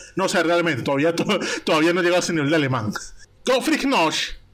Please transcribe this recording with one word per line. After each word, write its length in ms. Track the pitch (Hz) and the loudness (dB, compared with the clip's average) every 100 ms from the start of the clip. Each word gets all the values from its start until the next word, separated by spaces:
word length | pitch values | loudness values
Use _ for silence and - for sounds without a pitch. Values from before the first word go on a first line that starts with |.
| - - | -10 -4
no 100 | 185 | -2
sé 160 | 190 | 0
realmente, 400 | 160 175 170 151 | 2 2 2 0
todavía, 320 | 143 139 160 | -2 0 0
to-, 240 | 165 175 202 - | 0 -2 -2 -2
<laughs> 180 | - | -4
todavía 280 | - 160 165 | 0 2 4
no 80 | 175 | 2
he 20 | |
llegado 200 | 175 175 | 2 2
a 20 | |
ese 80 | 170 | 0
nivel 160 | 165 143 | -2 0
de 80 | 160 | 0
alemán. 340 | 135 127 104 - - - - - | 0 -2 -4 -6 -10 -18 -20 -8
Gottfried 380 | - 254 277 294 | -2 0 0 0
Knoche 560 | 269 226 156 - - - - | 0 2 2 0 -6 -10 -18